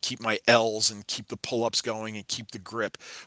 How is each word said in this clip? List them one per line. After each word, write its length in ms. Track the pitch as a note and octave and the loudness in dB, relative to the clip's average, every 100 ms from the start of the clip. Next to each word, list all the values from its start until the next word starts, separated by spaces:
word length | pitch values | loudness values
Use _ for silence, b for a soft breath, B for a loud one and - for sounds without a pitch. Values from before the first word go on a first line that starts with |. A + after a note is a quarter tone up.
keep 180 | - B2+ | -6 -2
my 180 | A2+ G#2+ - | -2 2 6
L's 440 | A#2 A2+ G#2+ G#2+ | 6 6 2 2
and 160 | G#2 G#2 | 2 -6
keep 220 | - G#2 | -8 -6
the 100 | A2 | -10
pull-ups 420 | - A#2+ A#2 - | -2 0 2 0
going 360 | A#2 A2 A2 G#2+ | -2 -4 -6 -8
and 100 | F#2+ | -8
keep 220 | - G#2+ | -8 -8
the 80 | G#2+ | -14
grip," 400 | F#2 A2+ G#2 - B B | -8 -4 -4 -6 B B